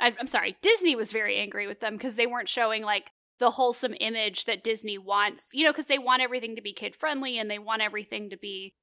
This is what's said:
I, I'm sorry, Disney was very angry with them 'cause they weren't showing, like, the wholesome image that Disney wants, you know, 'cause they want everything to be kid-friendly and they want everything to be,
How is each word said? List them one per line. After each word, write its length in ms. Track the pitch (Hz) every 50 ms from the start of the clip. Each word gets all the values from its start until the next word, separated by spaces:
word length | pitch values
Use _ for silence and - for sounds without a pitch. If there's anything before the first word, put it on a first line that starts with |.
I, 140 | - 240 - -
I'm 80 | 254
sorry, 300 | - - 214 - 190 190 _
Disney 340 | - 403 453 427 370 330 262
was 160 | 226 208 208
very 240 | 220 220 208 208 202
angry 300 | 202 208 202 202 208 202
with 140 | 202 208 -
them 180 | 233 214 214 196
'cause 180 | 247 262 208
they 100 | 233 233
weren't 220 | 233 240 240 - -
showing, 340 | - 247 233 220 220 214 214
like, 260 | 208 208 196 - - - _ _ _ _ -
the 120 | 247 233
wholesome 440 | 247 277 254 247 240 - 262 226 - -
image 460 | - 220 226 226 214 208 - - -
that 180 | 233 220 220 -
Disney 320 | 226 220 214 220 214 202
wants, 540 | 196 190 196 202 202 208 208 202 - - -
you 100 | - 269
know, 80 | 320 302
'cause 160 | 302 311 277 -
they 100 | 277 277
want 240 | 247 254 254 254
everything 340 | 254 240 254 254 226 226 220
to 60 | 220
be 100 | 208 208
kid-friendly 640 | 190 - 208 208 - - 311 311 294 269 269 262 240 226
and 120 | 220 214
they 80 | 208 208
want 240 | 208 220 220 214
everything 480 | 214 208 208 208 202 - - 208 214 196
to 60 | 196 -
be, 340 | - 202 196 190 190 185 - _